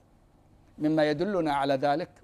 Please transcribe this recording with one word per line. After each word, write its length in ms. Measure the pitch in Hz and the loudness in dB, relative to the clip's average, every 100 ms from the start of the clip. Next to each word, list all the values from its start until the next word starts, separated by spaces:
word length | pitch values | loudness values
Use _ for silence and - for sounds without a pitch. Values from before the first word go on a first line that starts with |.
| _ _ _ _ _ - _ - | _ _ _ _ _ -20 _ -4
مما 320 | 151 156 151 | 0 2 2
يدلنا 440 | 151 190 190 156 | 0 -2 -2 -2
على 200 | 143 139 | -2 0
ذلك 360 | 135 143 147 175 - | 0 0 -2 -4 -12